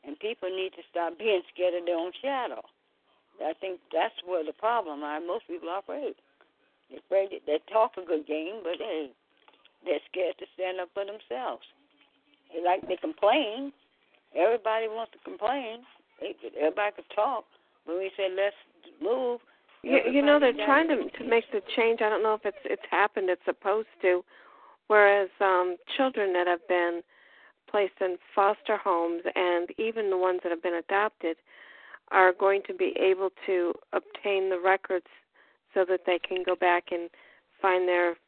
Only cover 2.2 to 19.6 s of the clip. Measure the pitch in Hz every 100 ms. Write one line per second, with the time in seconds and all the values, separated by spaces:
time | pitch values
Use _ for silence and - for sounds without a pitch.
2.2 | 262 269 220 113 - _ _ _ _ _
3.2 | _ - 143 165 190 180 _ 160 185 -
4.2 | 180 180 151 - 220 233 175 143 147 151
5.2 | 170 220 - 170 160 190 - - 254 -
6.2 | _ _ _ _ _ _ _ 135 _ 196
7.2 | 196 - - 151 - 220 233 - 170 156
8.2 | 151 156 165 220 170 170 220 160 139 _
9.2 | _ _ _ _ _ _ - 151 - 180
10.2 | 175 - - - 185 185 175 202 196 208
11.2 | _ 254 240 123 - _ _ _ _ _
12.2 | _ _ _ 165 175 190 - - 320 -
13.2 | 208 277 226 226 277 _ _ _ _ _
14.2 | _ 139 185 233 220 220 226 220 226 -
15.2 | - 185 214 277 233 233 254 _ _ _
16.2 | - - - - 156 208 208 208 - -
17.2 | 208 233 _ _ _ _ 151 175 190 190
18.2 | 190 185 202 - _ _ - _ 175 254
19.2 | 254 240 _ _